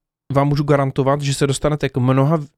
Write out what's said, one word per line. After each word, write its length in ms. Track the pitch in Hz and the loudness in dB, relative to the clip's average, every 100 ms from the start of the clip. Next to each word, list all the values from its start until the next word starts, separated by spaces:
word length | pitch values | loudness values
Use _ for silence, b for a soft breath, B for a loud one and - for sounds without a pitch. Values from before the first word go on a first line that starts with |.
| _ _ - | _ _ -4
vám 160 | 135 143 | 0 0
můžu 160 | 143 | 0
garantovat, 580 | 147 143 135 135 135 147 | 0 0 0 -2 0 0
že 120 | 139 | -2
se 120 | 135 139 | -2 -2
dostanete 420 | 135 151 151 139 | 0 -2 -2 -4
k 80 | 139 | -2
mnoha, 420 | 127 131 135 160 143 | 2 2 2 0 -4